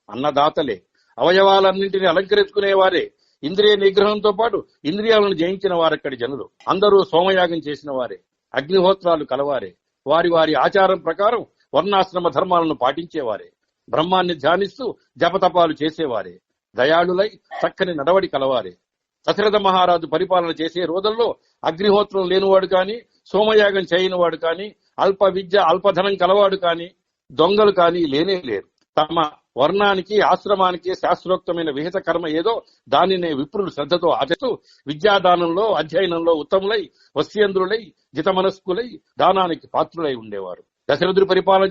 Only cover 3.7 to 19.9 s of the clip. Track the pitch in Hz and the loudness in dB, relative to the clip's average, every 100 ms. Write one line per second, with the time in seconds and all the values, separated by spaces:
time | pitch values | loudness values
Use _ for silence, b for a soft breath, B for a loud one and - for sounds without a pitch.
3.7 | 202 196 196 208 208 208 196 233 190 - | 4 2 2 2 2 -2 0 -2 -4 -8
4.7 | _ 139 196 220 220 202 170 170 190 190 | _ -6 -2 2 2 2 0 -2 -2 -2
5.7 | 170 160 151 147 127 120 139 98 _ - | 0 0 0 -6 -6 -6 -8 -12 _ -4
6.7 | 165 208 196 175 160 185 190 175 165 147 | 0 4 4 4 2 2 2 0 -2 -8
7.7 | 143 147 131 120 - _ _ _ 123 143 | -10 -8 -6 -6 -10 _ _ _ -8 -2
8.7 | 190 180 196 180 160 143 131 143 131 95 | 2 2 2 0 -2 -2 -4 -4 -4 -8
9.7 | - _ _ 131 156 170 165 160 147 165 | -14 _ _ -2 0 2 2 2 0 0
10.7 | 196 190 185 156 165 208 233 151 _ _ | 2 2 0 -4 -2 0 -2 -6 _ _
11.7 | 135 185 196 185 180 175 151 185 180 160 | -2 0 0 0 -2 -2 -2 0 0 0
12.7 | 139 123 147 160 156 123 98 87 _ _ | -2 -2 -2 -8 -8 -6 -6 -10 _ _
13.7 | _ _ 123 175 185 180 160 139 180 196 | _ _ -4 0 0 0 -2 0 0 -2
14.7 | - 240 - _ 139 170 190 185 175 170 | -6 -10 -10 _ -4 -2 0 0 2 0
15.7 | 143 156 160 151 110 92 87 _ _ _ | 0 -6 -4 -4 -4 -8 -14 _ _ _
16.7 | 101 135 165 175 180 214 - _ - 170 | -2 2 2 2 0 -2 -6 _ -6 -6
17.7 | - 185 160 139 190 180 139 135 127 95 | 0 -2 0 2 2 2 -2 0 -2 -4
18.7 | 90 _ _ _ _ 151 170 208 208 196 | -12 _ _ _ _ -4 0 0 2 2
19.7 | 185 180 | 2 2